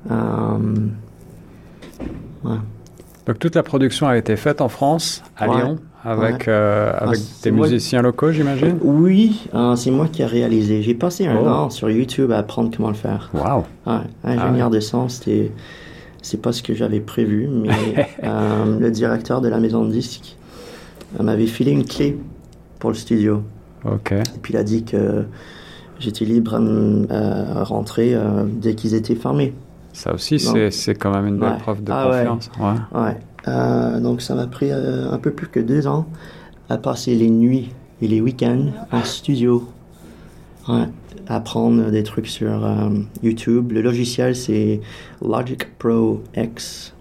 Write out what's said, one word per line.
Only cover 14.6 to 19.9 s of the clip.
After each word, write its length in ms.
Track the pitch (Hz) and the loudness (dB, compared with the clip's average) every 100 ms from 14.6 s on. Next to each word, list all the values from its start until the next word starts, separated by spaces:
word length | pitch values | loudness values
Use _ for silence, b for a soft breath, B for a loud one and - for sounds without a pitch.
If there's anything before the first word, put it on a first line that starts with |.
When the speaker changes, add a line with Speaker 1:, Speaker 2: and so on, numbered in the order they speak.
| 120 | 2
Speaker 2:
Ah 20 | |
ouais. 60 | |
Speaker 1:
de 40 | 110 | 2
son, 260 | 104 120 127 | 0 -2 -2
c'était... 440 | - - 107 107 B B B B B B B | -4 0 0 0 B B B B B B B
c'est 200 | - 107 | -8 -4
pas 100 | 120 | -2
ce 100 | 120 | -4
que 100 | - | -4
j'avais 260 | 113 110 107 | -2 0 -2
prévu, 480 | 107 - 113 104 139 | -2 -2 0 0 0
mais, 220 | 127 107 | 0 0
Speaker 2:
<laughs> 540 | 107 110 - - - | 0 0 0 -2 -4
Speaker 1:
euh, 540 | - 107 107 107 107 110 | -4 0 0 2 2 2
le 120 | 117 | 0
directeur 480 | 113 117 113 117 127 | 2 0 0 -2 0
de 80 | 123 | 2
la 120 | 113 | 2
maison 260 | 113 113 | 2 2
de 60 | 110 | 0